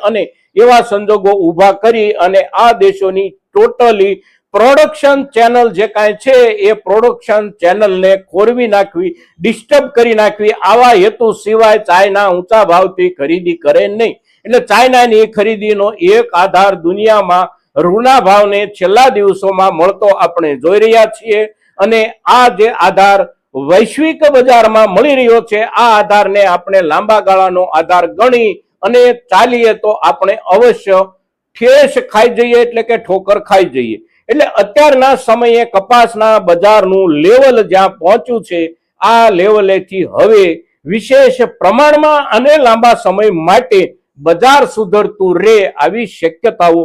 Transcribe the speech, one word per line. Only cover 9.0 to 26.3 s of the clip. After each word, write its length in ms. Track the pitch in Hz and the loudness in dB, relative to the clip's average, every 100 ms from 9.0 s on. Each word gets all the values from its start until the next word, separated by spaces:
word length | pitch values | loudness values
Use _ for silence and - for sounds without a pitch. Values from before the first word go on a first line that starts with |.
| 185 170 _ _ | -8 -10 _ _
ડિસ્ટર્બ 520 | 185 220 - 294 262 233 | -6 -6 -2 -2 0 -2
કરી 180 | 233 | 0
નાખવી, 400 | 214 208 208 208 - | 0 -2 -2 -4 -2
આવા 320 | 185 226 247 | 0 2 4
હેતુ 380 | 226 202 214 226 | 4 2 0 -4
સિવાય 460 | 190 202 220 220 214 | -4 -4 0 2 0
ચાઇના 520 | 208 175 202 196 202 | 0 0 0 0 -2
ઊંચા 340 | 180 180 220 | -4 -2 0
ભાવથી 460 | 196 170 190 185 180 | 2 0 0 -2 -4
ખરીદી 460 | 180 139 180 175 170 | -4 -6 -4 -6 -4
કરે 280 | 143 156 196 | 0 0 -2
નહીં. 280 | 208 226 - _ _ | -4 -6 -6 _ _
એટલે 160 | 202 240 | -4 -2
ચાઇનાની 640 | 247 208 254 254 240 214 220 | 0 0 2 2 2 2 0
ખરીદીનો 640 | 202 208 220 214 208 202 | -2 -4 -4 -4 -2 -4
એક 340 | - 175 220 233 | -2 0 0 0
આધાર 400 | 175 190 175 196 180 | -2 0 2 0 0
દુનિયામાં 680 | 165 196 220 214 185 180 180 - _ 180 | -6 -2 0 0 0 -2 -2 -10 _ -4
રૂના 440 | 175 202 254 262 | -2 0 2 2
ભાવને 400 | 185 202 208 202 202 | 2 2 2 -2 -6
છેલ્લા 420 | 208 185 214 262 | -6 -2 2 2
દિવસોમાં 640 | 208 202 185 196 185 190 | 2 -2 -2 -4 -2 -2
મળતો 340 | 170 180 - 208 | 0 -2 0 -2
આપણે 480 | 196 175 175 160 139 | 0 0 -2 -4 -4
જોઈ 220 | 156 208 | -2 0
રહ્યા 280 | 220 226 220 | 2 2 0
છીએ 340 | 220 226 208 214 - _ - | -2 -6 -4 -4 -10 _ -6
અને 220 | 202 226 220 - | -2 0 -2 -6
આ 240 | - 233 247 | 0 2 2
જે 200 | 185 220 | 2 -2
આધાર 580 | 240 170 180 196 196 185 _ _ 131 139 | 0 -2 2 2 2 -2 _ _ -12 0
વૈશ્વિક 520 | 185 226 - 311 320 302 | 0 0 -2 -4 0 2
બજારમાં 600 | 269 254 233 220 220 214 | 2 4 2 2 2 2
મળી 220 | 185 294 269 | 2 0 2
રહ્યો 240 | 240 233 | 2 2
છે, 200 | 226 208 | 0 -6
આ 300 | 226 - 233 214 | -4 0 2 2
આધારને 460 | 208 208 196 | 2 0 0